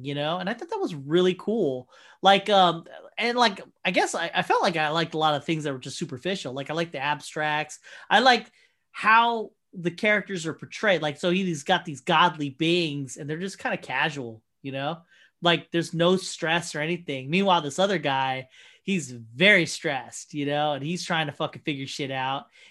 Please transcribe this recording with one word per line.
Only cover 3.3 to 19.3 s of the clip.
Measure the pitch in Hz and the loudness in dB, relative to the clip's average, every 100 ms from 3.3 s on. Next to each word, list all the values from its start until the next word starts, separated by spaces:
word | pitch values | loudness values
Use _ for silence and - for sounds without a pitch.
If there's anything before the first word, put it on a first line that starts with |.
| 240 | 2
like, | 226 190 - _ | 2 0 -14 _
I | 185 | -2
guess | 226 359 190 | 0 0 -2
I, | 165 | -2
I | 180 | -2
felt | 180 466 | 2 2
like | 226 160 | 2 0
I | 151 | 0
liked | 165 165 | 0 -2
a | 156 | 0
lot | 156 | 2
of | 143 | 0
things | - 160 147 | -2 -4 -4
that | |
were | 131 | -8
just | 131 - | -10 -8
superficial. | 139 123 180 196 139 | -8 -6 -6 -6 -6
Like, | 131 139 | -10 -6
I | |
like | 156 170 | -4 -4
the | 147 | -4
abstracts. | 139 147 - 160 151 151 151 - - - - | -2 -4 -6 -4 -2 -2 -4 -12 -20 -14 2
I | 202 | 6
like | 254 233 - _ _ _ _ | 6 4 0 _ _ _ _
how | - 208 226 233 233 208 _ _ | -2 4 6 6 0 -4 _ _
the | 185 165 | -6 -6
characters | 170 214 214 196 190 160 | 0 2 2 0 -6 -6
are | |
portrayed. | - 139 - 220 170 | -8 -12 -2 2 2
Like, | 151 143 | 0 -2
so | 180 | 0
he's | 185 185 151 | 0 0 -2
got | - 180 | 0 0
these | 175 135 | 0 -6
godly | - 160 175 160 143 | 2 4 4 2 -6
beings | - 160 175 160 143 135 - | -2 0 2 0 -4 -8 -10
and | 143 | -8
they're | 160 | -8
just | 190 - | -8 -6
kinda | 254 190 | -6 -6
casual, | - 131 156 143 117 113 _ _ | -4 -2 -2 -4 -10 -14 _ _
you | 139 | -10
know? | 135 143 170 _ _ _ _ | -6 -6 -8 _ _ _ _
Like, | 170 165 - | 2 2 0
there's | 170 160 | -4 -2
no | 160 170 190 | 2 4 2
stress | - - 160 170 165 151 | -2 -6 -2 -2 -2 -6
or | |
anything. | 156 175 175 135 131 | -4 -6 -6 -8 -2
Meanwhile, | 175 196 175 | 0 4 2
this | 147 185 | 0 0
other | 202 180 | 0 0
guy, | 143 135 135 131 131 - - _ | 0 0 -2 -4 -10 -18 -20 _
he's | - 190 127 | -4 -4 -4
very | 120 113 | -12 -10